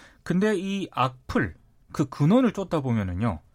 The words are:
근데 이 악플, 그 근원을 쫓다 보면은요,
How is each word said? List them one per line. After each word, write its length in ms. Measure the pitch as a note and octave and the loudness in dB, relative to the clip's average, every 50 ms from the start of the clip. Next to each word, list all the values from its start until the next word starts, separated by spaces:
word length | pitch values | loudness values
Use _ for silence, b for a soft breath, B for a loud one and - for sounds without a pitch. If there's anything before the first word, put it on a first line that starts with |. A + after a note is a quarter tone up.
| B B B B _ | B B B B _
근데 320 | - E3+ F#3 G3+ G#3+ G#3+ | -2 0 2 2 2 0
이 300 | F3 F#3+ G3 G3 G3 F3+ - | 0 -2 -4 -4 -4 -6 -4
악플, 640 | - B2+ B2+ C3 B2+ - _ - - B3 C#3 F2+ - - _ _ _ _ _ _ | -2 0 0 0 -2 -6 _ -4 -2 -2 -2 -2 -4 -12 _ _ _ _ _ _
그 180 | - - D#3 B2+ | -4 -2 -2 -2
근원을 440 | - - C#3+ D3+ G3+ B3+ C4 A3+ - | 0 2 4 4 6 6 4 2 0
쫓다 260 | - G3 F3+ - D#3+ | -2 -4 -4 -4 -2
보면은요, 600 | C3+ C3 A#2 A2 G2+ F#2 F2+ F2+ A2 A#2+ F#2 D#2 - _ _ | -2 0 0 0 0 -2 -2 -2 -2 -2 -2 -4 -10 _ _